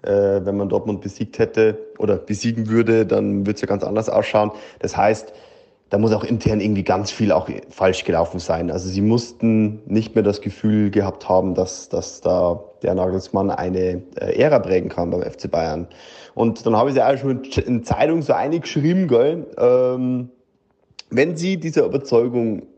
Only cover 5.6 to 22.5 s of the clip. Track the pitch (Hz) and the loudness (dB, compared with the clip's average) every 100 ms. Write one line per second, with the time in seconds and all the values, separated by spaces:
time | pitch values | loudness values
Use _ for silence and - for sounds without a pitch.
5.6 | _ _ _ 101 110 107 - 117 - 107 | _ _ _ 0 2 2 0 0 2 0
6.6 | 104 101 92 95 101 - 104 80 - - | 0 0 0 0 -2 -2 2 2 0 -10
7.6 | - - 95 92 - 82 85 90 87 82 | -14 0 0 2 0 0 0 -4 -4 -2
8.6 | 85 85 92 95 104 117 117 - 113 110 | -2 -4 -4 0 2 2 0 -2 2 2
9.6 | 104 107 - 110 113 123 104 101 - - | 2 -2 -2 -2 0 2 2 0 -6 -4
10.6 | 110 107 104 101 98 - - 92 95 90 | 0 2 2 2 0 -6 2 2 2 -2
11.6 | 92 - - 85 - - 85 87 87 87 | -2 -6 -6 -6 -6 -4 0 2 2 -2
12.6 | - - 98 92 92 95 - 98 98 - | -8 -6 -2 0 0 -2 -4 -2 -2 -2
13.6 | 90 92 92 90 - - - - 147 139 | -4 -2 -2 -4 -10 -8 -4 2 4 2
14.6 | 92 92 87 - 85 87 - - - 82 | 2 0 0 -4 -4 -4 -6 -8 -4 -2
15.6 | 80 78 90 - - - - - 117 107 | -2 -6 -10 -16 -20 -20 -16 -2 -2 0
16.6 | 113 110 131 131 117 135 135 127 - - | 0 2 2 2 2 2 -2 -4 -4 -4
17.6 | - 120 - - 151 165 135 123 127 165 | -2 -4 -2 0 2 0 0 -2 0 -4
18.6 | - 156 147 185 175 117 135 170 - - | -4 -2 0 2 2 4 4 0 -8 0
19.6 | 123 127 127 127 127 127 123 _ _ _ | 2 4 2 0 -2 -2 -6 _ _ _
20.6 | _ _ _ - _ 117 160 160 180 190 | _ _ _ -20 _ 0 0 0 -4 -4
21.6 | 160 151 117 139 - 117 120 123 113 | -2 0 0 -2 0 2 2 0 -2